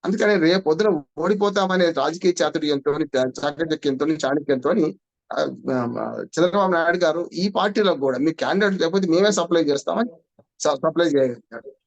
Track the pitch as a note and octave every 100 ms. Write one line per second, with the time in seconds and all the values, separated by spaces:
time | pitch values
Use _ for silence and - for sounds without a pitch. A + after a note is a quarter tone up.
0 | - G3 G#3+ G3+ D#3+ F#3 F#3+ D#3 G#3+ E3
1 | C#3+ - B3+ G3+ G3+ G3 F#3+ F#3 F3+ D#3+
2 | C#3+ E3+ F#3 E3+ D#3 D#3+ D3 C#3+ C#3 D3
3 | D3 C3+ C3 B2+ D3 D3 E3 D#3 C#3+ C3+
4 | D3 D#3 C3+ D3 - C3+ C#3+ G#3+ D#3+ G3+
5 | _ _ _ - - B2 - C3 A#2+ A#2+
6 | A2 A2+ - - F3 G3 F#3+ E3+ E3 F3
7 | F3 D#3+ F3 D#3+ G3 F#3+ G3+ G3+ G3 D#3
8 | C#3 B2+ D3+ D#3+ C3 F3+ G#3 F#3+ E3 F#3+
9 | F#3+ E3 G#3 G3 E3+ E3+ D3 C#3+ - F3
10 | A#3+ - _ _ _ _ D3+ C#3 D#3+ D#3+
11 | E3+ C#3+ C3 A#2 _ A#2 C3+ -